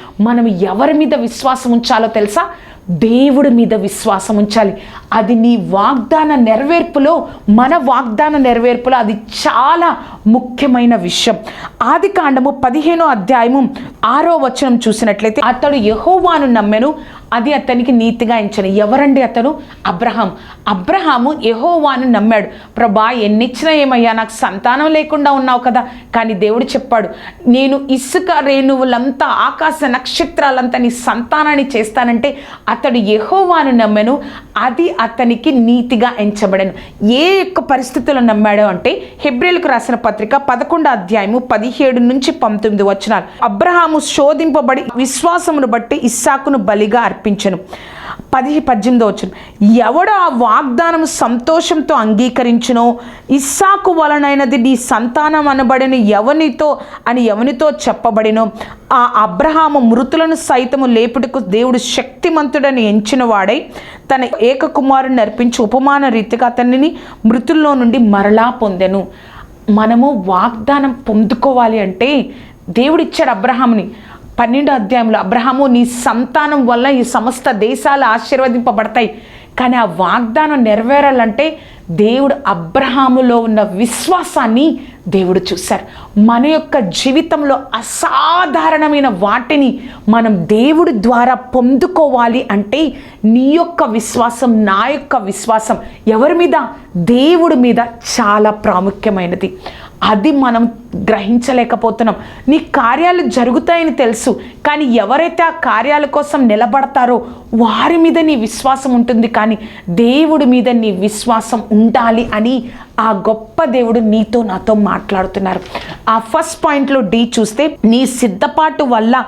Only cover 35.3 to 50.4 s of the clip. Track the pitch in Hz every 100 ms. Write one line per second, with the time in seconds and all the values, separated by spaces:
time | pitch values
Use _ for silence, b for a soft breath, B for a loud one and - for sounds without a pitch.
35.3 | 233 311 269 233 240 240 247 240 226 208
36.3 | 208 214 285 190 - - - 208 247 339
37.3 | 392 370 370 - 262 247 294 240 277 240
38.3 | 214 208 208 208 180 220 392 B B 294
39.3 | 247 359 349 349 240 240 233 240 208 214
40.3 | 277 277 247 294 339 302 233 180 220 196
41.3 | 240 247 220 233 240 277 240 240 262 269
42.3 | 320 226 208 220 208 196 196 202 208 -
43.3 | - 233 202 349 349 330 302 - - 277
44.3 | 302 330 294 254 262 277 233 254 - 339
45.3 | 349 349 302 254 233 233 285 240 - -
46.3 | 277 285 277 190 208 208 240 220 - 214
47.3 | 202 202 180 B B B B B B -
48.3 | 262 262 302 269 240 214 247 220 196 190
49.3 | B B B 208 226 220 285 392 415 349
50.3 | 247